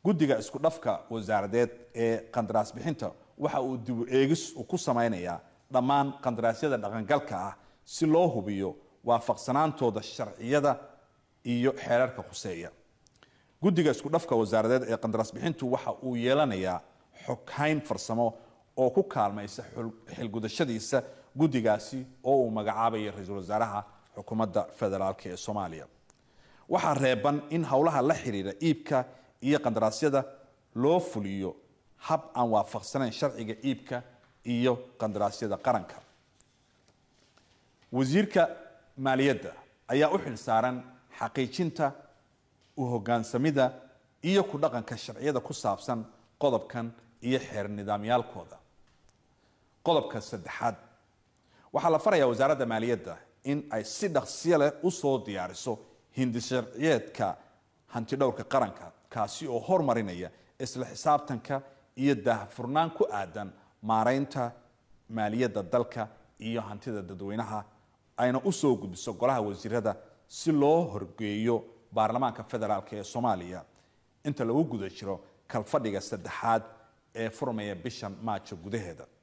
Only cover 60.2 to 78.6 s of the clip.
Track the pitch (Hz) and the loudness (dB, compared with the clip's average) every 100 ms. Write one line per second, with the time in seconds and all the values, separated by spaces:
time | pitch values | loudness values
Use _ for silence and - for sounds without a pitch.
60.2 | 87 - _ _ 127 127 123 - 160 147 | -10 -12 _ _ -10 -8 -10 -2 2 2
61.2 | 147 123 - 135 - - _ - 139 127 | 0 -8 -4 -8 -8 -20 _ 0 2 4
62.2 | 123 113 104 - 120 147 165 - - 104 | 2 0 -2 -10 -2 0 0 0 0 0
63.2 | 95 98 98 - _ _ 107 110 117 135 | -6 -8 -10 -12 _ _ 0 4 4 2
64.2 | 139 139 120 - _ _ _ - _ 113 | 0 -4 -4 -6 _ _ _ -20 _ -2
65.2 | 107 113 123 104 90 123 117 120 110 - | -2 2 0 0 0 0 0 -6 -8 -10
66.2 | _ _ 110 117 101 104 135 107 92 92 | _ _ -6 -6 -6 -12 -8 -8 -10 -10
67.2 | 98 107 107 107 104 _ _ _ _ - | -8 -6 -6 -8 -10 _ _ _ _ 0
68.2 | 123 131 196 175 147 110 98 87 - 95 | 0 2 0 2 2 2 -2 -8 -10 0
69.2 | 123 131 104 95 110 117 107 95 - _ | 2 2 0 -4 -4 0 0 -4 -12 _
70.2 | _ - 165 151 143 165 170 104 95 - | _ -4 2 4 6 6 2 -4 -8 -6
71.2 | 104 104 113 117 - - _ 110 110 120 | -4 0 2 0 -2 -20 _ 2 2 2
72.2 | 127 113 110 120 107 101 - 104 95 120 | 0 -2 -8 -4 0 -2 -4 -10 -8 -2
73.2 | 120 95 87 90 - _ _ _ _ _ | 0 0 -4 -12 -14 _ _ _ _ _
74.2 | 147 - 113 131 156 113 95 - 98 92 | -8 -4 0 2 0 -4 -8 -8 -8 -10
75.2 | - _ - 117 107 151 113 98 - 101 | -12 _ -6 -6 0 -2 0 -4 -4 -10
76.2 | 87 - 117 113 110 - - _ _ 110 | -8 -4 2 0 0 -20 -20 _ _ -8
77.2 | 113 - 131 110 104 92 123 - 104 95 | -6 -4 -6 -4 -6 -6 -8 -8 -10 -8
78.2 | 113 98 - 92 | -6 -6 -6 -14